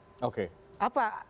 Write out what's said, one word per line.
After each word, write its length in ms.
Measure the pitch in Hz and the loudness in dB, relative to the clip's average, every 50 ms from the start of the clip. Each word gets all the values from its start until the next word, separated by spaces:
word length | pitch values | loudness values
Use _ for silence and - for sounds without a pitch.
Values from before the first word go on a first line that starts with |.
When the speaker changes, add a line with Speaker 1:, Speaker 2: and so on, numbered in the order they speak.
| - - - - 123 | -20 -20 -12 -4 -2
Speaker 1:
Oke. 240 | 120 - 113 98 87 - - - - - - - | -2 0 0 -4 -4 -4 -12 -20 -20 -4 0 0
Speaker 2:
Apa, 400 | 233 - 285 240 214 202 - - - | 2 2 2 0 0 -2 -6 -12 -14